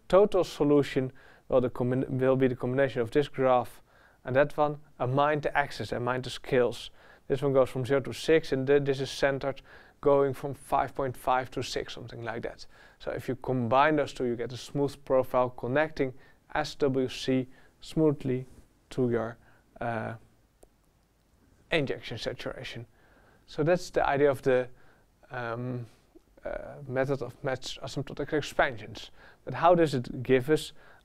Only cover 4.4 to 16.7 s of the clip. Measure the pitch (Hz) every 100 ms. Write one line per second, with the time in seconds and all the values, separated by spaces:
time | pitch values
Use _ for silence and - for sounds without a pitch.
4.4 | 147 - 147 147 - - 123 135 147 151
5.4 | 147 147 143 - 107 117 120 127 127 -
6.4 | - 131 120 117 - - - - - 135
7.4 | 143 135 123 131 127 139 123 110 - 160
8.4 | - 131 131 143 139 135 131 - 139 135
9.4 | 139 - - - - _ 143 139 139 127
10.4 | 143 - - 139 135 - 135 - - 127
11.4 | 127 139 120 - - - 117 117 117 117
12.4 | 113 - - - - _ 139 127 - 123
13.4 | - 131 117 127 151 151 135 - 127 120
14.4 | 120 123 - 143 139 - - 131 123 127
15.4 | 123 - 120 139 160 160 131 - - _
16.4 | _ 151 147